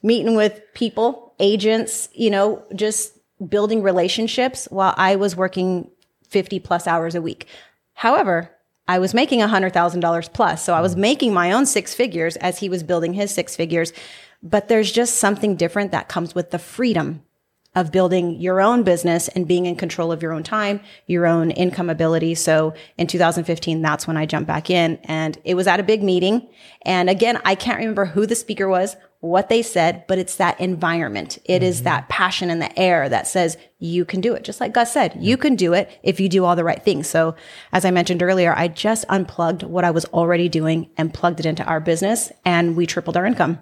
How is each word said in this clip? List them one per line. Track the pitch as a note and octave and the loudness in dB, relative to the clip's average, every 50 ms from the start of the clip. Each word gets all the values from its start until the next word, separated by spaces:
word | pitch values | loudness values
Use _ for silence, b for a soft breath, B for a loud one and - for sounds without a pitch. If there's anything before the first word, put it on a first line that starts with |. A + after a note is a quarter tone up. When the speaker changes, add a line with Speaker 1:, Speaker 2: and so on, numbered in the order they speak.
| - | 2
Speaker 1:
meeting | G#3 A#3 A#3 E3+ A3+ A3+ | 2 0 2 2 2 2
with | A3 G#3+ G#3+ G#3+ - - _ _ | 2 2 2 0 -4 -20 _ _
people, | - A#3+ A3+ - - A3 A#3+ C4+ - - - _ _ | -4 -4 -4 0 0 0 0 0 -2 -12 -20 _ _
agents, | F#3+ G3 G#3 G#3+ F#3+ G#3+ A3 A3+ A3 A3+ - - - - _ | 2 2 2 2 2 2 0 0 -2 -4 -6 -8 -8 -10 _
you | - A#3 A3 | 0 0 2
know, | G#3 G3 G3 G#3+ G#3+ - - - - | 2 4 2 2 0 -4 -8 -14 -8
just | F#3 G#3 G#3+ A3 - - - _ _ _ _ _ _ G3 | -4 -4 -2 -2 -4 -6 -8 _ _ _ _ _ _ -10
building | E3+ - G#3 G#3 G#3+ A3+ A3+ | -2 0 0 0 2 0 0
relationships | G3+ G3 F3+ F3+ E3+ F#3 - - A3+ A3+ - - B3+ B3+ B3+ - - - | 2 2 2 2 2 0 0 -2 -2 -2 -2 0 -2 -2 -2 -6 -12 -8
while | - F#3+ F#3+ F#3 - | -4 0 0 0 2
I | - F#3+ F#3+ G3+ | 2 2 2 2
was | G3 G3+ G3+ F3 | 2 0 -2 0
working | F3 F#3 F#3 F#3 F#3 F3+ F#3 F#3 F3+ - - _ _ _ _ _ _ _ _ | 0 -2 -2 0 -2 -2 0 -2 -2 -4 -8 _ _ _ _ _ _ _ _
fifty | - G3+ F#3 - - F#3+ | -2 -2 -2 0 -6 -8
plus | F3+ - F3+ F3 F#3 | -4 -2 -2 -2 0
hours | F#3 E3+ E3+ E3 E3+ E3 | 0 0 0 0 -2 -4
a | F3 | -4
week. | E3 E3 - - - B B B B B B B _ _ _ | -4 -6 -8 -8 -14 B B B B B B B _ _ _
However, | - - A3+ C4 E4+ F#4+ G#3 F3+ E3 E3+ - _ _ _ _ _ _ _ - | -2 2 2 4 4 4 2 0 0 -2 -6 _ _ _ _ _ _ _ -2
I | F3+ F#3 | 0 0
was | F#3 F#3+ F#3+ | 0 2 2
making | A#3 C4 C4 C#4 A#3+ | 2 2 2 2 2
a | G#3+ G#3 | 2 4
hundred | A3 F#3+ F#3+ F#3 F3+ | 2 2 0 2 2
thousand | F3 F3 F3 E3 F3+ | 2 2 2 0 0
dollars | E3+ E3+ E3+ E3+ E3 - | 0 0 0 0 -2 -6
plus. | _ - A#3 F3+ E3 E3 - | _ 0 2 2 2 -2 -2
So | - F3 | 0 0
I | D#3+ | 2
was | E3+ F3 F3 | 2 0 0
Speaker 2:
Mm. | E3+ | 2
Speaker 1:
making | G3 A3 C#4+ C#4 C#4+ A#3+ G#3 | 2 2 2 2 0 0 2
my | F3+ F3 F3 | 2 2 2
own | F#3+ A#3+ C#4 | 2 2 2
six | B3+ - G#3+ G3 - - | 2 0 -2 -2 -4 -2
figures | - B3 B3+ E3+ E3+ D#3+ E3 E3 - | -2 -2 -2 0 -2 -4 -4 -4 -2
as | - F3+ F3+ F3+ | -4 -4 -4 -2
he | G3+ G3 | -4 -4
was | F3+ F3+ E3 | -4 -4 -2
building | D#3 F3+ E3+ E3 E3+ F3 | -2 -2 0 0 -2 -2
his | G3 G3+ G3+ | -2 -4 -4
six | G3+ - E3 - - | -2 -4 -4 -6 -4
figures. | - E3+ E3 E3 E3+ E3 E3 B B B B B B B B B B | -6 -4 -2 0 -2 -2 -2 B B B B B B B B B B
But | - E3 D#3+ G#3 G3+ G#3 | -10 -2 -2 -2 2 2
there's | A#3 A3 G#3+ G3 | 2 2 2 2
just | - A3+ A#3+ A#3+ - - | 0 0 0 0 0 0
something | - G3 G#3 G3 A3 G#3 G3 D#3+ | 2 0 0 2 0 0 0 0
different | F3 E3 - G#3 G3+ F#3+ | 0 -2 0 -2 -4 -2
that | F3+ D3+ - - | -4 -4 -6 -4
comes | - F3+ E3+ E3 - | -6 -6 -6 -4 -4
with | F3+ E3+ - | -6 -6 -4
the | - F3 | -6 -10
freedom | - - - - B3+ B3 G#3+ E3+ D3+ C#3 D#3+ D3+ - _ _ _ _ _ _ _ _ _ _ | -10 -10 -6 -2 0 0 0 0 -2 -4 -6 -10 -14 _ _ _ _ _ _ _ _ _ _
of | F#3 F#3 D#3 | -2 -2 0
building | D3+ F#3+ F#3 F3+ F3+ F#3 F3 F3 E3 - | 2 2 2 4 2 2 0 -2 -4 -4
your | E3+ F3+ F#3 F#3+ | -2 0 2 4
own | F#3+ G#3+ A#3+ B3 A3+ | 4 4 4 4 4
business | F#3 F3 E3+ - F3 E3+ E3+ E3+ - | 2 2 2 2 0 0 0 -2 -2
and | - F#3 F3+ D#3 | -4 -4 0 0
being | F3+ F3 F3+ | 0 0 0
in | F3+ F3 | -2 -4
control | E3+ F#3+ E3+ - - E3+ E3 | -4 -6 -8 -4 -4 -4 -4
of | E3 D#3 E3 | -4 -4 -4
your | D#3+ D#3+ | -6 -6
own | D#3 D#3+ | -6 -6
time, | - - G#3+ G#3 G3+ G3+ G3+ B B B B B B | -4 -4 -2 -2 -2 -4 -4 B B B B B B
your | F3 F3 E3+ E3+ | 0 2 4 4
own | E3 E3 D#3+ D#3+ | 4 4 2 0
income | - - F3 F3+ E3+ - F3 F3 | 0 0 0 0 0 -2 -4 -4
ability. | E3 D#3+ E3 D#3+ E3 E3 D#3+ E3 E3 | -2 0 0 2 2 2 0 0 -2
So | D#3+ - - D#3+ D#3 D#3 D#3 D#3 B B B B B | -2 0 2 2 2 2 0 -2 B B B B B
in | E3+ D#3+ | -4 -2
two | - F3+ | 0 2
thousand | F3 E3 D#3+ F3 E3 | 2 2 2 0 -2
fifteen, | - E3+ D#3+ - - D#3+ D#3+ | -2 -4 -4 -2 -4 -2 0
that's | D#3+ D#3 D3+ D3+ - - | 0 0 -2 -2 -2 -4
when | D#3+ D#3 | -2 -2
I | D#3 | -2
jumped | D#3 - D3+ D#3 D#3+ | -2 -2 -4 -4 -4
back | D#3 D#3 D#3 - | -4 -6 -2 0
in, | F3+ F3 E3+ E3 E3 - - | 0 2 2 0 0 -4 -6
and | - D#3 D#3+ D#3+ D#3 D#3 - _ | -8 -4 -4 -4 -4 -6 -8 _
it | - F3+ | -4 -2
was | F3+ F#3 G3 | 0 2 2
at | F3+ F3+ | 2 2
a | G3 | 2
big | F3 A3 A3 | 2 0 2
meeting. | G3+ G3 F#3 F3+ F3 F#3 G#3 A#3+ A#3 B B B B B B B B | 2 0 0 2 2 2 0 0 -2 B B B B B B B B
And | - F#3 F3+ F3+ F3+ | -2 0 0 2 2
again, | F#3+ F#3+ A3+ A#3 A#3+ - - | 2 2 2 2 0 0 0
I | - G3 | 0 0
can't | F#3+ - A#3 - - | 0 0 -4 -2 -2
remember | A3+ A3+ A3 G3+ G3+ | -2 -4 -2 -2 -2
who | F3+ D3+ F#3+ G#3+ | 0 0 0 0
the | G#3 A3+ | 0 0
speaker | G#3+ - - G#3+ - G3 F#3+ | -4 -4 -8 -4 -4 0 0
was, | F#3+ F3+ F#3 G3 F#3+ b b b b _ | 2 2 0 -2 -4 b b b b _
what | - E3 E3+ F#3+ G3+ G3 | -6 0 2 2 2 4
they | A#3 A#3 | 2 2
said, | A3+ A#3 - F3+ E3 E3 F3 F3+ - _ | 2 0 0 2 2 2 0 -2 -4 _
but | F#3+ F#3 | -2 -2
it's | F3+ F3+ - - | -2 -4 -2 0
that | F#3+ E3+ - - | 0 0 0 0
environment. | F3+ F#3 F#3 D#3+ E3+ E3+ E3 E3+ D#3+ B2 G#2 G2+ - - - - _ | -2 -4 -2 -2 0 0 0 0 -2 -4 -4 -6 -8 -8 -12 -16 _
It | - F3+ F3+ | 0 2 2
is | F#3 F#3 F3+ - | 4 2 0 0
Speaker 2:
Mm-hmm. | - | 0
Speaker 1:
that | F#3 D#3+ C#3+ C#3 - | 0 0 0 -2 -4
passion | - - F#3+ F#3 F#3+ - F#3+ F3 | -2 0 0 0 0 -2 -2 -2
in | E3 E3 | -2 -2
the | D#3 - - - | -4 -6 -2 0
air | F#3+ F#3 F3+ E3 C#3 C#3 | 2 2 4 2 2 0
that | B2 A2 - - | 0 -2 -2 -2
says, | - F#3+ F3 E3+ E3 B B B B _ | -2 0 0 0 -2 B B B B _
"You | - E3 E3+ F3 F3+ | -8 -4 -2 -2 -2
can | E3+ - F#3 | -2 -2 -2
do | F3+ A#3 A#3 | 0 0 -2
it." | - - | -2 -6
Just | - G3+ - | -12 -8 -6
like | B3+ A3+ A3 | -6 0 2
Gus | B3 A#3 A#3 | 2 2 2
said, | - D4+ B3 - - | 2 0 0 0 0
Speaker 2:
Yeah. | - | -4
Speaker 1:
"You | D#3+ F#3+ A#3+ C4 | 0 0 0 2
can | - D4+ C4+ | 2 2 2
do | G3 F#3 E3+ E3+ | 4 2 2 2
it | F3+ G3+ - B B | 2 0 -2 B B
if | B D#3+ D3+ - | B -2 0 2
you | F#3+ F#3+ | 0 2
do | E3+ F#3+ F#3 | 2 4 4
all | F3 F3 | 4 2
the | F3 E3+ | 2 2
right | E3 E3+ - | 0 -2 0
things." | - G#3+ F#3+ D3+ D#3 - | 0 0 0 0 -2 -2
So | - D#3+ E3 D#3+ D#3+ B B B B B B B - | 0 2 2 2 0 B B B B B B B -2
as | F#3 F#3 | 0 2
I | F#3+ | 2
mentioned | F3+ F3 F3 F#3 F3+ F3 F3 | 2 2 2 2 0 0 2
earlier, | F3+ F#3+ F#3+ F3+ E3+ E3+ | 2 4 4 4 2 2
I | - E3 F3 | 2 0 -2
just | E3 - - G#3 A3+ A3 A3 - | -2 -2 -2 -2 -2 -2 -2 -2
unplugged | - G3 F#3 F3+ - - E3+ E3 E3 E3 F#3 | 0 0 0 -2 -4 -2 -2 -2 -2 -4 -6
what | F3 E3 F3+ F3+ | -6 -2 0 0
I | F3 | 2
was | E3 E3+ E3 | 2 0 -2
already | - - F3 E3+ E3+ F3 E3+ F3 F3 | -2 0 0 2 2 2 2 0 0
doing | E3 D#3+ D#3 D#3+ E3 E3 E3 - _ - | 0 0 0 0 0 0 -2 -6 _ -4
and | D#3+ D#3+ D#3+ | -4 -4 -2
plugged | - - F3 E3+ D#3 | 0 -2 -2 -2 0
it | D#3+ | -2
into | D#3+ D#3 D#3+ - | -4 -2 -2 -2
our | - E3 D#3 | -2 -2 -2
business, | D#3 F3 E3 E3 F#3+ G3 A3+ A#3 - - - _ _ | 0 0 0 0 2 0 0 0 -2 -6 -10 _ _
and | F3+ F3 E3+ F3 E3+ E3 | 0 2 2 2 2 2
we | E3 F3 E3 | 0 0 0
tripled | - F3+ E3+ - E3 | -2 -6 -4 -2 -2
our | F3+ F3+ F#3+ | 0 2 2
income | E3 - F3 D3 E3+ D#3+ | 2 2 2 0 0 -4